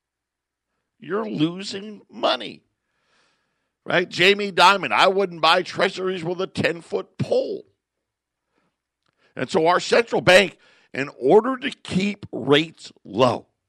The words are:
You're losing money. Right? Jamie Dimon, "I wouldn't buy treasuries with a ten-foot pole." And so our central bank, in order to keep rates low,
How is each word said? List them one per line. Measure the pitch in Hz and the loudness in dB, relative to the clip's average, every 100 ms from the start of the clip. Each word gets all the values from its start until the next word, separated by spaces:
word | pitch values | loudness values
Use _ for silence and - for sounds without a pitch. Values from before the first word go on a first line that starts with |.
| _ _ _ _ _ _ _ _ _ _ | _ _ _ _ _ _ _ _ _ _
You're | 147 202 220 | -8 -8 -6
losing | - 160 180 202 196 214 196 _ | -4 -4 -4 -12 -14 -14 -20 _
money. | 214 - - 190 - _ _ _ _ _ _ _ _ _ _ _ _ - | -6 -4 -4 -8 -18 _ _ _ _ _ _ _ _ _ _ _ _ -4
Right? | 170 180 | -2 -2
Jamie | - 180 202 202 | 0 0 2 -4
Dimon, | 175 180 196 143 | 4 4 4 0
"I | 107 180 | 2 2
wouldn't | 190 196 170 | 2 -4 0
buy | 156 185 | 2 2
treasuries | 180 - 185 185 185 185 | -2 -4 -4 -2 -6 -6
with | 165 175 | -8 -6
a | 185 | -8
ten-foot | - - 170 - 190 190 - | -4 -4 -4 -8 -8 -8 -10
pole." | - 247 285 196 - _ _ _ _ _ _ _ _ _ _ _ _ _ _ _ _ - | -4 -2 -4 -10 -16 _ _ _ _ _ _ _ _ _ _ _ _ _ _ _ _ -10
And | 127 | -2
so | 185 160 | 0 2
our | 180 | 2
central | - 226 233 214 | 2 0 2 2
bank, | - 185 185 - _ _ _ | 6 6 6 -6 _ _ _
in | 120 143 - | -8 -8 -2
order | 127 202 226 254 | 4 4 4 -4
to | 262 | -8
keep | - - 185 202 202 - | -10 -6 -2 -2 -6 -12
rates | - 120 147 165 _ - _ | -8 2 2 2 _ -20 _
low, | - 107 127 107 - _ | -10 0 2 0 -10 _